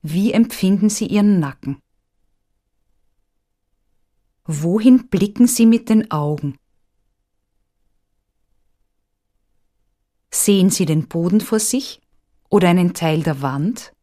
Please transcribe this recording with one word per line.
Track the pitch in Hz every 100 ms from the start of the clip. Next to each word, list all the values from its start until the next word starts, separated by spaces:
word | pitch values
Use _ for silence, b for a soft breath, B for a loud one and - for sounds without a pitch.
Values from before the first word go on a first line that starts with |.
Wie | 156 170 208
empfinden | 214 233 - 190 196 208
Sie | 208 214
Ihren | 208 208 190
Nacken? | 143 - - 139 _ _ _ _ _ _ _ _ _ _ _ _ _ _ _ _ _ _ _ _ _ _ _ _ _ _
Wohin | - 147 165 208 233 254 -
blicken | 190 208 208 240
Sie | - 226
mit | 226 233
den | 220 -
Augen? | 156 147 151 143 131 _ _ _ _ _ _ _ _ _ _ _ _ _ _ _ _ _ _ _ _ _ _ _ _ _ _ _ _ _ _ _ _ _ _ _ _ _
Sehen | - - 196 185
Sie | - 165
den | 156 151
Boden | 170 170 208
vor | - 220
sich | 220 254 - - _ _ _ _ _
oder | 208 175
einen | 180 175
Teil | - 165 156
der | 160 139
Wand? | 139 139 170 247 - _